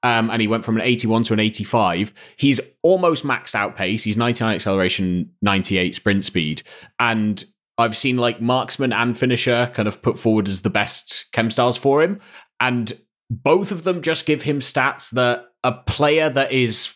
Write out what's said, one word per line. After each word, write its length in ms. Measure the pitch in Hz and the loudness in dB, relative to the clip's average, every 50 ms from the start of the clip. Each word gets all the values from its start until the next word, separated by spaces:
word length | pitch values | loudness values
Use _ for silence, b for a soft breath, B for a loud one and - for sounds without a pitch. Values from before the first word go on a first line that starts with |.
| - | 2
um, 280 | 120 117 117 113 113 | 2 2 2 2 0
and 120 | 101 113 110 | 0 0 2
he 60 | 104 | 2
went 160 | 113 113 - | 0 -2 0
from 120 | - 110 | -2 -2
an 60 | 110 90 | 0 2
eighty-one 400 | 127 123 120 - 107 110 113 117 | 0 0 0 2 0 2 2 2
to 80 | - 113 | 2 2
an 60 | 104 | 2
eighty-five. 720 | 107 110 110 - 104 - - 120 107 92 87 87 104 107 _ B B B B | 2 0 0 -4 -8 -2 0 2 2 2 2 0 -2 -4 _ B B B B
He's 240 | B - 143 135 123 - - _ _ _ | B 2 2 2 2 -2 -4 _ _ _
almost 420 | 160 185 185 180 170 165 - - | 2 2 4 4 2 2 0 -2
maxed 300 | 143 127 113 - - - | -2 -4 -4 -4 -4 -2
out 220 | 110 104 98 - | -2 -2 -2 -4
pace. 260 | - 95 92 104 110 - | -4 -4 -2 -2 -2 -2
He's 120 | 107 104 | -2 0
ninety-nine 380 | 110 117 120 120 - 120 113 107 | 0 2 0 0 0 0 0 0
acceleration, 760 | 85 - 104 98 95 92 90 - - 95 92 90 90 82 - _ _ | -2 0 0 0 2 2 0 0 0 0 0 0 -2 -2 -4 _ _
ninety-eight 540 | - 104 98 98 95 - 98 92 90 90 - | -2 0 0 0 0 0 0 0 0 0 -2
sprint 300 | - _ 107 101 98 95 | -2 _ 0 0 0 -2
speed. 380 | - - 90 80 76 78 71 - B B B B B B _ | -2 -2 -2 -2 -2 -4 -6 -10 B B B B B B _
And 460 | 120 117 113 110 107 107 104 95 - _ _ _ _ _ _ - | 0 0 0 0 0 -2 -2 -4 -8 _ _ _ _ _ _ -2
I've 180 | 117 117 107 | 0 0 0
seen, 200 | - - 135 127 | -2 0 0 0
like, 240 | 123 120 120 113 - | 2 0 0 0 -2
marksman 520 | 113 117 123 127 110 98 - - 139 127 110 | -2 0 0 0 0 -4 -4 -2 -2 -2 0
and 240 | 104 117 123 117 | 0 0 0 0
finisher 540 | - - 123 123 117 - 127 120 120 123 123 - | 0 0 0 0 0 2 0 2 2 0 -2 -2
kind 120 | - 107 | -2 -2
of 160 | 107 101 - - | -2 -2 -2 -2
put 160 | 123 110 - | -4 -4 0
forward 300 | - 117 110 110 101 98 | 0 2 2 2 2 0
as 140 | 98 92 - | -4 -2 -2
the 80 | 107 | 0
best 560 | 90 101 104 - - - - - - - - _ - | 0 0 0 0 -4 -8 -6 -6 -8 -8 -8 _ -2
chem 180 | - 117 117 | -2 0 0
stars 260 | 110 - 123 123 120 | 2 2 2 2 0
for 260 | - - 135 139 147 160 | 0 0 2 4 4 2
him. 160 | 170 202 202 B B B B B B B _ | 2 0 -6 B B B B B B B _
And 340 | 123 127 123 123 117 107 113 - _ _ _ _ _ _ | -2 0 0 -2 -4 -4 -8 -12 _ _ _ _ _ _
both 400 | 117 - - 139 156 185 202 - | -12 -4 2 2 2 2 2 -2
of 140 | 208 170 160 | -6 -4 -2
them 180 | 190 180 175 151 | -4 -4 -2 -2
just 240 | 160 160 151 - | -2 -2 -2 0
give 160 | - 151 143 - | 0 -2 -2 0
him 160 | 151 147 143 | -2 -2 -2
stats 520 | 127 - - 147 131 135 135 - - - | -2 -2 0 0 0 0 0 -2 -8 -4
that 360 | - 127 123 120 120 - - _ _ _ - | 0 0 2 2 0 -2 -6 _ _ _ -4
a 100 | 127 123 | -4 -4
player 560 | - - - - - 147 147 147 160 156 156 | -2 -8 -8 -2 0 2 2 4 2 2 2
that 200 | 131 135 135 - | 0 0 0 0
is 440 | - 131 127 117 107 - - - - | 2 0 0 0 0 -2 -4 -4 -8